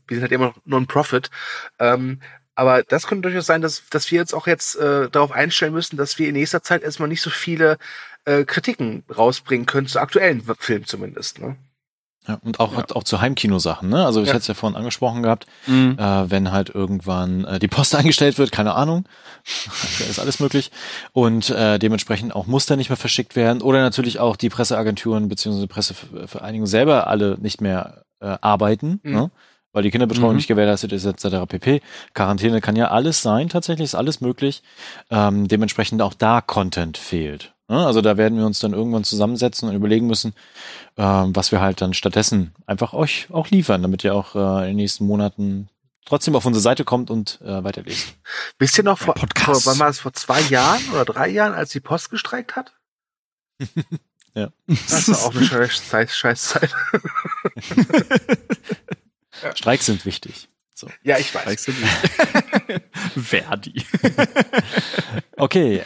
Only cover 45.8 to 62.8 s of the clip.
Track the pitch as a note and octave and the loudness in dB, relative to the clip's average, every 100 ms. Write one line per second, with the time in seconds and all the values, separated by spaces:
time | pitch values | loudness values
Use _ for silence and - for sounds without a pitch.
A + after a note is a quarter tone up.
45.8 | _ _ - D3 - C#3 B2 A2+ A2 C3 | _ _ -2 -2 2 2 2 4 4 2
46.8 | - B2 B2 A2+ G#2 - - G2 F#2+ - | 0 -2 0 -4 -4 -8 -8 -6 -6 -8
47.8 | F2 E2+ - - - - - - C3+ - | -8 -8 -10 -14 -12 -10 -8 0 2 4
48.8 | G3 G3 - - B2 - - C3+ C3 C3+ | 2 2 0 0 0 0 2 4 4 4
49.8 | D3+ C3+ C3 - - C3 D3 C3 C#3 A#3 | 2 0 -8 -8 0 2 4 4 4 2
50.8 | C4+ E3+ A#2 A#2+ E3+ G3+ G#3 F3 D3+ C#3 | 0 -2 0 0 0 2 0 0 -6 -8
51.8 | - E3 - A3+ - B3 A#3 - C4 _ | -4 -4 -4 -8 -6 -8 -8 -10 -10 _
52.8 | _ _ _ _ _ _ _ - C#3 E3 | _ _ _ _ _ _ _ -12 -8 -6
53.8 | - D#3+ _ _ _ - D3 _ - C#3 | -6 -10 _ _ _ -8 -8 _ 0 0
54.8 | - D#3 F3+ F#3+ A#2+ B2 B2+ B2 B2 - | 2 0 2 2 2 2 2 4 0 -2
55.8 | - A2+ A2+ - B2 A#2+ - - D#3 - | -2 0 0 0 0 0 0 0 0 -2
56.8 | - - C6+ C6+ C6+ C6+ - - - G#3+ | -2 -2 -2 -6 -6 -6 -8 -8 -2 2
57.8 | B3+ D4 - C4+ - B3 - - - G#3 | 4 2 2 0 2 -4 -2 -10 -8 -12
58.8 | - - _ _ _ - A#2+ - A2+ C3+ | -12 -16 _ _ _ -12 -10 -4 0 2
59.8 | - G2+ G2 - - - - _ _ - | 2 -2 -4 -8 -12 -18 -20 _ _ -20
60.8 | - - C#3 C3+ C3+ - - G#2 - C3 | -20 -8 0 0 0 -4 -4 -4 -4 -2
61.8 | A2 - F3+ - D#4 D4+ - D4+ - F3+ | 0 0 0 2 2 2 0 -2 -2 -10